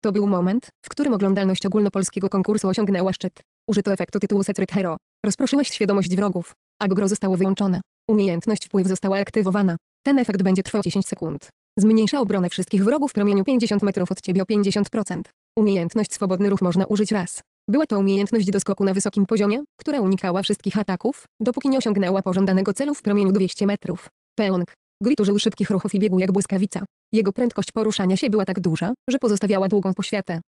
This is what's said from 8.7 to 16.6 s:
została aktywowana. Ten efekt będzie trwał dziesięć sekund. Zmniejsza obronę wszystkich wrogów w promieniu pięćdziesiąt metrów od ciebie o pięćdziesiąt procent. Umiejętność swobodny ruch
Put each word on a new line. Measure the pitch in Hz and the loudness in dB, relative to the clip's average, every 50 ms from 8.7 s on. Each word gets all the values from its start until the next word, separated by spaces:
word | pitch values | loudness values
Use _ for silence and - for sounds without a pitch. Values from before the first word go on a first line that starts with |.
| - 190 180 | 0 0 0
została | 190 190 180 - 196 196 196 | 0 -2 -2 -2 0 0 0
aktywowana. | 202 - - 226 202 190 180 208 202 185 165 170 _ _ _ _ _ | -2 0 0 0 0 2 2 2 2 0 0 -2 _ _ _ _ _
Ten | 277 277 269 | 2 2 2
efekt | 240 233 196 185 | 2 0 0 0
będzie | 190 190 190 196 | 2 2 2 2
trwał | 190 - - 208 | 0 -2 -2 -2
dziesięć | 196 175 - 196 190 | -2 0 -2 -2 -2
sekund. | - 190 - 165 160 - - - - _ _ _ _ _ 220 | -2 -6 -6 -6 -8 -8 -8 -12 -18 _ _ _ _ _ 2
Zmniejsza | 190 214 220 220 214 202 - 285 | 4 6 6 6 4 2 2 0
obronę | 247 175 208 196 180 175 | 0 0 0 0 0 -2
wszystkich | - - 185 - - 190 196 | -2 -6 -4 -2 0 0 2
wrogów | 214 285 302 277 269 | 2 2 2 0 -2
w | - | 0
promieniu | 208 202 208 202 196 190 | 0 2 2 2 2 2
pięćdziesiąt | 285 262 240 240 214 208 202 | 2 2 2 2 2 0 0
metrów | 208 202 190 196 180 - | 0 0 -2 -2 -2 -4
od | 190 - | -4 -8
ciebie | - - 180 196 | -4 -2 0 0
o | 190 | 0
pięćdziesiąt | - 220 208 202 196 190 208 202 - | 0 0 0 2 2 0 0 -2 -2
procent. | - 220 196 - 180 180 180 - _ _ _ _ _ 226 | -2 -6 -4 -4 -6 -8 -8 -12 _ _ _ _ _ 0
Umiejętność | 214 208 196 185 170 170 - 226 208 - | 2 2 2 0 -2 -2 -2 -2 -2 -2
swobodny | - - 208 185 185 185 202 202 | -4 -4 -2 -2 0 0 2 0
ruch | 202 - | 2 2